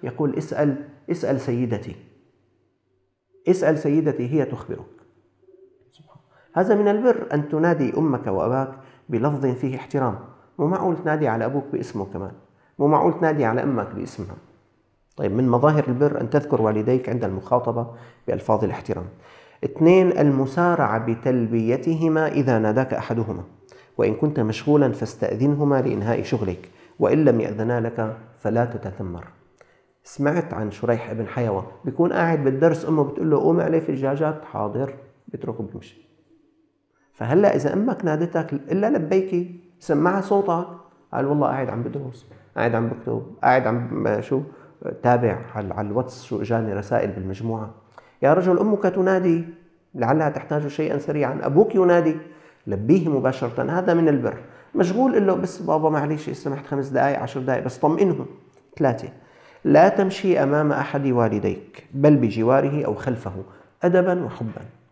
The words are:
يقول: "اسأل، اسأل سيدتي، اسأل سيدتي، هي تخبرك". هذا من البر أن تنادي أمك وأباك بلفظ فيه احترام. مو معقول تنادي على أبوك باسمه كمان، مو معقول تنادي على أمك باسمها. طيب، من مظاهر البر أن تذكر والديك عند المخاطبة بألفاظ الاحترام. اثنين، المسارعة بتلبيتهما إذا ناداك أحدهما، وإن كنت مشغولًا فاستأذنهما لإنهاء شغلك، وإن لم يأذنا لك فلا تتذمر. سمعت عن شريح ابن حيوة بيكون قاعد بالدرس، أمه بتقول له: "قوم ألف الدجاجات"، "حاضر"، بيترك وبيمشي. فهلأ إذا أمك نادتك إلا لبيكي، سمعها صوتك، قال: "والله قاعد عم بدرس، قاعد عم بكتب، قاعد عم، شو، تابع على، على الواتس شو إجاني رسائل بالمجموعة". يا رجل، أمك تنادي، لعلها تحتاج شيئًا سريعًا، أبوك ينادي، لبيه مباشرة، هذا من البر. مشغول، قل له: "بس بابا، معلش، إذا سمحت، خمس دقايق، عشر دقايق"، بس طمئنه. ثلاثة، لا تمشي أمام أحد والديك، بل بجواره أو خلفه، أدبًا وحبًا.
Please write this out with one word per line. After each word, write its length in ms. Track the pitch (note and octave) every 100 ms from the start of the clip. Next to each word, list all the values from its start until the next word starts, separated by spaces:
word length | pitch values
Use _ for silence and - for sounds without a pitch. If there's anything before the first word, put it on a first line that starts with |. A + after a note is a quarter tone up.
يقول: 320 | C3 B2 D3 -
"اسأل، 400 | D3 - D3+ C3+ - - -
اسأل 300 | E3+ - C3
سيدتي، 540 | B2+ A#2+ B2 G#2 - - - _ _ _ _ _ _ _ _ _ _ _ _ _ -
اسأل 300 | F3+ D3+ D#3
سيدتي، 560 | D3+ D3+ D#3 B2+ B2
هي 120 | D3+ D3
تخبرك". 400 | B2+ - - - - _ _ _ _ _ - - _ _ _ _ - _ _ _
هذا 220 | - F#3+ G#3
من 120 | G#3
البر 400 | G#3 B3 A#3 -
أن 160 | D3 D3
تنادي 480 | D#3 E3 D#3+ B2+ -
أمك 300 | D#3+ B2+ A2
وأباك 440 | F#2+ G#2 C3 C3+ - - - -
بلفظ 360 | A#2+ C#3 C#3+ C3
فيه 300 | B2+ C#3 B2+
احترام. 400 | - C#3+ B2+ G2 - - _ -
مو 80 | D3
معقول 300 | F#3+ F#3+ D#3+
تنادي 300 | E3+ D#3 C#3+
على 180 | A2+ A2+
أبوك 180 | C#3 C#3
باسمه 320 | B2 - G#2+ G2
كمان، 260 | G2 F#2+ - _ _ _ -
مو 80 | C#3+
معقول 320 | D3+ F3 -
تنادي 260 | D#3+ D3+ A#2
على 180 | A#2+
أمك 320 | C#3+ A#2+ G2 G2
باسمها. 400 | F2+ - F#2+ - _ _ _ _ _ _ _ -
طيب، 140 | F#2+
من 180 | G#2 C3
مظاهر 340 | A#2 C#3+ D3+ C3+
البر 340 | B2 D3 D3
أن 80 | A#2+
تذكر 320 | D3 D3 B2
والديك 480 | A2 G#2+ A2 B2+ -
عند 140 | A#2+
المخاطبة 640 | G#2+ F#2+ - B2 A#2+ A#2 A#2 - - _ -
بألفاظ 360 | G2+ - A2
الاحترام. 420 | G#2 - - F#2 F2+ - - - - _
اثنين، 540 | - - E3 F#3 F#3 -
المسارعة 800 | D3 C3+ C3+ F3 F3 E3+ B2+ A2
بتلبيتهما 1300 | A2+ A2+ C3+ B2+ A2+ A#2 A2+ B2+ - D#3+ E3 D#3 D#3
إذا 320 | - C3 A2+
ناداك 340 | G#2+ A2 B2+
أحدهما، 500 | - - A#2 G#2+ D#2 F2+ - - - _ -
وإن 160 | G2+
كنت 260 | G#2+ D3+ D3
مشغولًا 520 | A2 G#2+ - D3 C3+
فاستأذنهما 920 | - G#2+ - - G#2+ C3+ C#3+ D3 C3+
لإنهاء 420 | B2+ G#2+ G#2 A2
شغلك، 460 | G#2 A#2 G2+ F2+ - - - _
وإن 260 | G#2 C#3+ D3
لم 160 | A#2
يأذنا 380 | G#2+ G#2 A2 A#2+
لك 360 | A2+ A#2 A2 - - _
فلا 260 | - A2+ A#2+
تتذمر. 600 | A#2 F#2+ F#2+ F#2+ F2 - _ _ _ _ _ _ _
سمعت 500 | - - C#3 E3+ D#3+
عن 180 | - G#2+
شريح 380 | - A#2 A2+ -
ابن 180 | A2+ G#2+
حيوة 380 | - A#2 F#2+ - - D3+
بيكون 280 | B2 E3+
قاعد 300 | - E3+ D#3+
بالدرس، 440 | C3+ C3+ E3 D#3 -
أمه 160 | D#3
بتقول 280 | C#3 - D#3+
له: 60 | D3
"قوم 220 | D#3 E3+
ألف 300 | E3 D#3+ D#3+
الدجاجات"، 560 | C3+ C3+ C#3+ D#3 D#3 -
"حاضر"، 480 | G#2+ G#2 G#2+ C3+ - - _ -
بيترك 320 | - B2 A2
وبيمشي. 480 | G#2 - - - _ _ _ _ _ _ _ _ _ _ _
فهلأ 420 | _ A2+ D#3+ G#3 C#3+
إذا 180 | C#3
أمك 320 | - A#3 G3+ F3
نادتك 480 | D3+ E3+ E3 D#3+
إلا 360 | C#3+ - F3 G#3
لبيكي، 680 | - D#3 F#3+ F#3+ F3 F3+ - - _
سمعها 420 | - D3 E3+ G3
صوتك، 460 | F#3+ G3+ G3 E3+ F3+ - - _ _
قال: 120 | - C#3
"والله 220 | D3 C#3+
قاعد 220 | C3 B2+
عم 140 | G#2
بدرس، 440 | A#2+ C#3 C3+ - - - _ -
قاعد 180 | A#2 A2+
عم 120 | A#2
بكتب، 340 | - - A2+ A#2 -
قاعد 240 | B2+ B2+ A#2
عم، 540 | A#2+ A#2+ A2 G#2 G#2
شو، 200 | - C3 C#3+ - - _ - -
تابع 340 | B2 B2 A#2+ F#2 - G#2+
على، 180 | G2+
على 140 | F#2 G#2
الواتس 360 | G#2+ B2 -
شو 180 | - A#2
إجاني 320 | G#2 A2+ A2
رسائل 380 | G2+ G2+ A#2+ G#2
بالمجموعة". 580 | F#2 F#2+ G2 A2+ A2+ G#2+ - _ - _ _
يا 120 | C3+
رجل، 260 | E3 F#3 F3
أمك 240 | G#3 G3+
تنادي، 600 | G3 F#3 F#3 F#3+ F3+ E3 E3 - _ _ _ -
لعلها 340 | A#2 D3+ D3+
تحتاج 380 | - - D3+ D3
شيئًا 300 | C#3 D#3 C#3+
سريعًا، 420 | C#3+ D3+ C#3 -
أبوك 320 | - C#3+ G#3+ G3
ينادي، 400 | F3+ F3 D#3+ D#3 - - - _ -
لبيه 420 | G2 A2 F#3 D#3+
مباشرة، 540 | C#3 C3 C3 A#2+ B2
هذا 300 | C3+ E3+ F#3
من 160 | E3+ D#3+
البر. 280 | C#3 A#2 - - - - -
مشغول، 400 | F3 G3+ C4 A3+
قل 120 | G3
له: 60 |
"بس 280 | F#3 F#3+ -
بابا، 280 | E3 D#3 D#3
معلش، 380 | D3+ D3 D3+ -
إذا 80 | B2
سمحت، 320 | D3 C#3 -
خمس 200 | C#3 C3+
دقايق، 320 | C3 C3+ C#3
عشر 200 | B2+ C#3
دقايق"، 240 | B2+ B2+ C3
بس 120 | -
طمئنه. 480 | D3 D#3 G3 C#3+ - - _ _ _ -
ثلاثة، 320 | C#3+ A#2 - - - - - - -
لا 240 | D3 F#3
تمشي 540 | - F#3+ F#3+ G3 F3
أمام 280 | C#3 D3 D3+
أحد 360 | C#3+ C#3+ C#3+ C#3
والديك، 800 | B2 A2+ G#2 A2 - - - -
بل 220 | C3+ D3 C#3+
بجواره 680 | A#2 G#2+ A2+ C3+ C#3+ D3 -
أو 100 | C#3
خلفه، 360 | - A#2+ - F#2+ F#2+ - _ _
أدبًا 420 | F3+ F#3 F3+ F3+ B2+
وحبًا. 360 | - A2+ - - - _